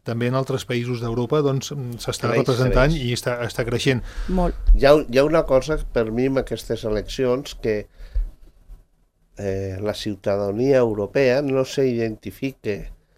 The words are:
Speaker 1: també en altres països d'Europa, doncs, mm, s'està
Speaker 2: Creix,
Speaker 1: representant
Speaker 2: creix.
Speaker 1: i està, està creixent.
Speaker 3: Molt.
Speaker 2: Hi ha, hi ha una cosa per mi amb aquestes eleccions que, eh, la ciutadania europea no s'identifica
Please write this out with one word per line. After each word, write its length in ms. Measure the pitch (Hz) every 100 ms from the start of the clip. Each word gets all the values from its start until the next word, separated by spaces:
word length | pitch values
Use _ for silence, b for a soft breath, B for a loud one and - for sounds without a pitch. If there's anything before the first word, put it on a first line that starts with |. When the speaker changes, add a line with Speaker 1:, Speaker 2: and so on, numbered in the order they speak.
Speaker 1:
també 240 | - 113 120
en 80 | 131
altres 300 | 131 127 -
països 360 | 120 120 120
d'Europa, 400 | 117 117 120 151
doncs, 300 | 139 135 -
mm, 260 | 143 123 117
s'està 300 | - - 123
Speaker 2:
Creix, 140 | 117
Speaker 1:
representant 480 | 131 120 127 123 131
Speaker 2:
creix. 100 | -
Speaker 1:
i 120 | 120 120
està, 220 | 127 120 117
està 180 | - 117
creixent. 380 | 120 139 123 - b b
Speaker 3:
Molt. 260 | 185 175 - - -
Speaker 2:
Hi 100 | 135
ha, 80 | 151 -
hi 80 | 127
ha 60 | 151
una 160 | 165
cosa 360 | 143 131 151 151 -
per 200 | 123 110
mi 160 | 117 135
amb 100 | 135
aquestes 460 | 123 113 - 113
eleccions 720 | 110 107 95 - 127 127 - -
que, 320 | 117 104 - b b b b - - _ - - _ _ _ _ _ -
eh, 400 | 101 95 98 95
la 120 | 104
ciutadania 840 | 98 110 95 107 101 101 104 135 131
europea 640 | 120 104 101 143 131 131
no 220 | 143 135 131
s'identifica 1300 | - 131 117 113 110 104 - 135 131 110 98 - - _